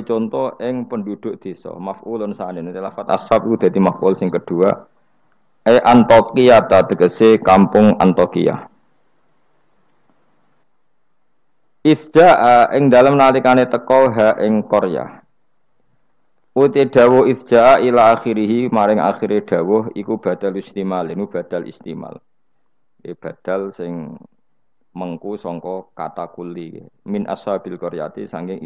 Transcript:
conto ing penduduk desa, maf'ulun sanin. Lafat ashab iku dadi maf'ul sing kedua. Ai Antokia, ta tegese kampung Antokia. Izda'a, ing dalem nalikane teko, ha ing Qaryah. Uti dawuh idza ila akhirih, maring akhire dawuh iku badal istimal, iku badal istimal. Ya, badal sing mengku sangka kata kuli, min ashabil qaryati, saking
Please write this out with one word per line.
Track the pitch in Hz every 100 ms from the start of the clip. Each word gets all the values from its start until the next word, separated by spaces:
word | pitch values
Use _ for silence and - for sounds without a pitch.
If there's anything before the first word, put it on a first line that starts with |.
| 113
conto | 113 110 135 131 -
ing | 117 127 120
penduduk | 120 101 101 113 -
desa, | 98 85 - 85
maf'ulun | 95 95 - 113 104
sanin. | 101 92 90 85
Lafat | 92 95 - 101
ashab | 95 - 110 101
iku | 113 92
dadi | 92
maf'ul | 92 85 95 95
sing | 92
kedua. | 85 - 85 98 - - _ _ _ _ _ _ _ -
Ai | 120
Antokia, | - 123 110 117 107 131 123 113
ta | 95 95 90
tegese | 92 87 - 113 110
kampung | - 95 95 101 107 -
Antokia. | 92 87 90 87 78 76 - _ _ _ _ _ _ _ _ _ _ _ _ _ _ _ _ _ _ _ _ _ _ _ _ _ _ _ _ _ _ _ 151
Izda'a, | 151 - 156 175 151 120 120 120 131
ing | 139
dalem | 123 135 143
nalikane | 135 131 127 127 127
teko, | 117 - 131 131
ha | 113 107 -
ing | 107 110 98
Qaryah. | 104 95 76 62 - _ _ _ _ _ _ _ _ _ _ _ _ _
Uti | - 139 143
dawuh | 135 135 120 127 120
idza | 127 - 117 120 131
ila | 123 120 113
akhirih, | 113 123 107 104 117 123 110
maring | 104 107
akhire | 85 95 104 104
dawuh | - 87 85 107 113 -
iku | 104 110
badal | 95 90 101 95
istimal, | - - 95 92 85
iku | 85 101
badal | 90 87 87
istimal. | - - - 78 73 - _ _ _ _ _ _ _ _ -
Ya, | 85
badal | 82 80 - 95 98
sing | - 87 87 76 - - _ _ _ _ _ _
mengku | 90 90 85 101 101
sangka | 90 85 87 95 - -
kata | 78 - 85 -
kuli, | 87 87 82 82 87 _ -
min | 104
ashabil | - 95 - 95 95 90
qaryati, | 87 82 76 - 101
saking | 92 90 95